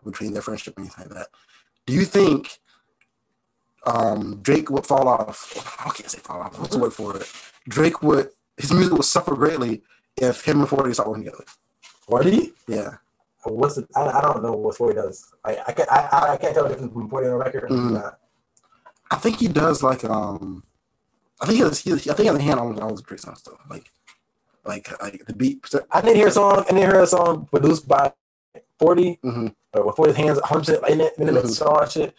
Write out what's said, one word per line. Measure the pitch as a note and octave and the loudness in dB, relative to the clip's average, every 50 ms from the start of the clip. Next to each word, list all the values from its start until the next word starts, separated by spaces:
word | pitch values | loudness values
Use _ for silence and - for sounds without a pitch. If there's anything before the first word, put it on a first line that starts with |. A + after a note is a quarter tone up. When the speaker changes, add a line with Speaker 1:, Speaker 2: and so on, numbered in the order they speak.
| - | -14
Speaker 1:
between | G#2 G2 - G#2+ G#2 | -14 -12 -10 -8 -8
their | G2+ G#2 | -8 -8
friendship | - A2+ G#2+ G#2 - - - | -8 -8 -10 -10 -12 -14 -16
or | G2 | -16
anything | G2 F#2 - F2+ F#2 - | -16 -16 -18 -20 -20 -18
like | - | -16
that. | F2 - - _ _ _ _ _ _ _ _ _ _ _ | -16 -16 -16 _ _ _ _ _ _ _ _ _ _ _
Do | B2 | -2
you | C3+ F3+ G3+ | 0 0 2
think, | - - G3+ F#3+ E3 C#3+ C3+ - - - - _ _ _ _ _ _ _ _ _ _ _ _ _ _ _ _ _ _ _ _ _ _ _ _ - | 2 4 4 4 4 2 0 -2 -8 -18 -20 _ _ _ _ _ _ _ _ _ _ _ _ _ _ _ _ _ _ _ _ _ _ _ _ -4
um, | A#2+ A#2 A#2 A2+ A2 G#2+ G#2 F#2+ G2 G#2 G2+ | -2 0 0 0 0 0 -2 -4 -8 -10 -6
Drake | - C#3 C#3+ D#3 D#3 - | 0 0 0 0 0 -2
would | C3+ B2 - | -4 -4 0
fall | - C#3+ C3+ C3 B2+ | 0 2 2 4 2
off? | A#2+ - G#2+ G#2+ - - - - - - - - - - | 2 0 0 -4 -10 -14 -16 -16 -14 -14 -14 -14 -14 -10
I | - - | -10 -8
can't | - - - - | -10 -10 -10 -12
say | - - | -12 -12
fall | - - - - | -12 -12 -12 -10
off. | - - - - | -12 -12 -12 -12
What's | D#3+ - - | -8 -6 -2
the | B2+ | -2
word | A#2+ A2+ | -2 -2
for | - - G#2+ G2+ G2 | -4 -6 -10 -8 -10
it? | - - - - - - - - _ - B2 | -10 -12 -14 -16 -20 -20 -20 -20 _ -14 -4
Drake | - D3 D#3 E3+ E3+ - | 0 2 2 2 0 0
would, | D#3 D3+ D3 C#3 C3 - - _ _ _ _ | 0 2 2 2 0 -2 -8 _ _ _ _
his | - - C#3+ | -8 -2 2
music | F3 F3+ F3+ F#3 | 4 4 4 4
would | E3 C#3+ C3+ | 4 2 2
suffer | - - F3 - F3 C#3+ | 2 0 0 0 -2 0
greatly | A#2+ C#3 D#3 E3 C#3 B2 A2+ A2+ - _ _ _ _ _ _ _ | 0 0 0 0 0 -2 -4 -4 -6 _ _ _ _ _ _ _
if | - B2+ B2+ - - - | -2 0 0 0 0 0
him | D#3 D3+ C#3+ | 0 2 2
and | C#3+ - | 2 2
forty | C#3+ C#3 C#3 B2 | 0 0 0 0
stopped | A2+ - G#2 A2 | 0 -2 -2 -4
working | G#2+ A2 - | -4 -8 -10
together. | - - - - - - _ _ _ _ _ - - _ _ _ | -12 -14 -18 -20 -20 -20 _ _ _ _ _ -20 -20 _ _ _
Speaker 2:
Forty? | - A#2 B2+ D3+ F#3 G#3+ C#4+ - - - _ _ | 0 2 2 4 4 4 4 2 0 -6 _ _
Speaker 1:
Yeah. | - G#2+ G#2 G#2 - - - _ _ _ _ _ _ _ _ - | -6 -6 -6 -6 -8 -12 -16 _ _ _ _ _ _ _ _ -10
Speaker 2:
What's | A2+ A2 A2+ C#3+ D3 D3 C#3 | -6 -2 0 0 0 -2 -4
it? | A2+ - - | -8 -6 -4
I, | C3+ D3 | -2 -2
I | C#3+ C#3 - | 0 0 2
don't | D3+ C#3+ - G#2+ | 2 0 0 0
know | A2 A#2 | -2 -4
what | A2 G#2+ G#2+ A2 - | -4 -2 -4 -4 -2
forty | - A#2+ A2+ G2+ | 0 0 0 0
does. | G#2+ G2+ F#2+ F#2+ - - _ _ _ - | 0 -4 -6 -8 -12 -20 _ _ _ -8
I, | - - - - B2 | -6 -6 -6 -6 -4
I | |
can't, | - D#3+ - - | -2 -2 0 2
I, | C3+ C#3+ C#3+ - | 2 2 2 2
I, | C#3 C#3 C#3+ C#3+ | 2 2 2 2
I | C3+ | 0
can't | - F#3 D#3 - | 0 -2 -2 0
tell | D#3 - | 0 0
the | B2+ | 0
difference | C#3 C3+ B2+ A#2 | -2 -6 -10 -10
between | G#2+ A#2 A2 G#2+ | -10 -10 -10 -8
forty | C3+ C3+ B2+ | -4 -4 -2
and | B2+ B2 | -2 -2
a | A#2+ | -2
record. | A2+ B2 C3+ C3 - - | -4 -4 -6 -6 -4 -4
Speaker 1:
Mm. | C3 B2 B2 A#2 | -2 -2 0 -2
Speaker 2:
Nah. | A2 G#2 G#2 - - _ _ _ _ _ _ _ _ _ _ _ _ _ _ - _ _ _ - | -2 -4 -6 -8 -14 _ _ _ _ _ _ _ _ _ _ _ _ _ _ -20 _ _ _ -6
Speaker 1:
I | - | -4
think | - - A3+ A3 - | -2 -2 -2 0 0
he | A#3+ F#3 | 0 0
does, | - D3 D#3 E3 D#3 - | 2 2 2 2 2 2
like, | C#3 C3 B2+ B2 A#2 | 0 0 0 0 -2
um, | A2+ A2 G#2+ G#2+ G#2 G2+ - F#2+ F#2+ F2+ F2 - _ _ _ _ _ _ _ _ _ _ _ _ _ _ - | -4 -4 -4 -4 -4 -8 -10 -10 -12 -14 -14 -18 _ _ _ _ _ _ _ _ _ _ _ _ _ _ -6
I | - | -2
think | E3+ A3+ B3 | 0 2 4
he | - | 2
has, | D#3 C#3+ - | 2 0 -2
he, | - F#3 | -2 -2
I | E3+ | -2
think | C3+ - D3 D3 - | -2 -2 -2 0 2
he | G#3 | 2
has | G#3 D3+ | 4 2
a | C#3 | 2
hand | C#3 D3+ C#3 B2 | 2 0 0 0
on | A#2+ A#2+ G#2+ G#2 | -2 -4 -6 -6
all | G#2+ A2 G#2+ | -6 -8 -8
the | - | -10
Drake | - - F#2+ - | -12 -16 -18 -16
songs | - - - - | -16 -18 -18 -20
though. | - - - - - C#3+ | -20 -20 -20 -20 -20 -18
Like, | - - - _ _ _ _ - - _ _ _ _ _ _ _ _ _ - | -18 -18 -20 _ _ _ _ -20 -20 _ _ _ _ _ _ _ _ _ -14
like, | - G2+ G2 - - - - | -12 -12 -12 -12 -14 -14 -12
like | G2+ G2+ G2 F#2 - | -12 -14 -14 -14 -14
the | - | -10
beat. | A#2 G2+ B2+ C3+ C#3 - - - - - - - | -4 -2 0 -2 -2 -4 -6 -4 -4 -4 -2 0
Speaker 2:
I | - G3 | 0 2
didn't | G#3 A#3 A3+ | 4 6 6
hear | G#3 G#3+ G#3 | 8 6 6
a | |
song. | - G#3 G3+ G3+ G3 G3 | 6 6 6 6 4 4
I | F#3+ | 4
didn't | - F#3 G3 | 2 4 4
hear | F#3+ F#3+ F#3+ F#3+ | 4 6 6 6
a | F3+ | 6
song | E3+ F3+ F3 - E3+ E3 D#3 C#3+ - | 6 4 2 2 2 0 -2 -2 -2
produced | C#3+ C#3+ C#3+ - E3 D#3 - C3 | 0 2 4 4 2 2 2 2
by | C#3+ C#3 C#3 - - _ _ _ _ _ _ _ - - - _ _ - | 2 2 2 0 -2 _ _ _ _ _ _ _ -20 -20 -20 _ _ 2
forty, | D#3 E3 F3 F3 F#3 F3+ E3+ - - | 4 4 6 4 2 0 -2 -4 -6
Speaker 1:
Mm-hmm. | B2+ A#2 A#2+ A#2 G#2+ - _ _ _ | -6 -4 -4 -6 -6 -8 _ _ _
Speaker 2:
but | - G#2 - | -2 0 0
with | - - | 0 2
forty's | - D#3 D3+ A2 | 4 4 4 4
hands, | C#3+ D#3 D3+ D3 C#3 - | 4 2 2 2 0 0
hundred | - D3+ D#3+ D3 D#3+ - - | 0 -2 0 0 0 0 0
percent | - D#3 | 2 0
in | D#3 D#3+ | 2 2
it, | D#3+ D#3 - | 0 0 0
in | D#3 D3+ | -2 0
the | D#3 | 0
mix, | C3+ B2+ B2 A#2 | 2 2 0 0
Speaker 1:
Mm-hmm. | A2 - D3+ | -2 0 2
Speaker 2:
and | D3 | 2
all | D3+ D3+ | 4 4
that | - - | 2 0
shit, | - - - - - | -2 -4 -6 -6 -8